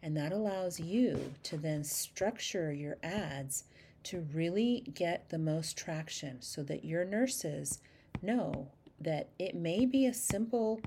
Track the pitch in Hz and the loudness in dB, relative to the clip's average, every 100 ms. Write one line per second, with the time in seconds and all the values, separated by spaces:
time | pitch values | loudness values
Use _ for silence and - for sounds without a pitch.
0 | 160 151 147 196 214 190 180 170 165 220 | -2 0 0 0 0 0 -2 -2 0 4
1 | 240 143 139 139 - 160 156 151 147 - | 4 4 -4 -8 -6 -2 0 0 0 -4
2 | - - 196 240 - 196 156 143 147 - | -4 0 0 0 -4 -2 0 -2 -4 -6
3 | 160 202 160 139 135 - - - - - | -4 -2 -2 -4 -4 -6 -8 -20 -20 -16
4 | - 180 156 156 170 190 240 240 - - | -8 -6 -2 0 2 4 4 2 -2 -2
5 | 170 175 - 160 156 156 156 - - 156 | 0 0 -2 0 2 2 0 -6 -4 -4
6 | 156 - 143 127 - - 139 156 160 165 | -4 -6 -8 -8 -10 -6 -4 -4 -2 0
7 | 180 208 262 - 160 143 143 - - - | 2 4 2 2 -2 -4 -4 -8 -10 -20
8 | - - 185 240 185 - - - - - | -10 -6 0 2 2 -2 -6 -14 -20 -6
9 | 156 151 - - 185 - 165 185 254 269 | -2 -2 -2 -4 -4 0 0 4 6 6
10 | 262 247 - 202 226 240 220 220 | 6 4 0 0 2 2 2 0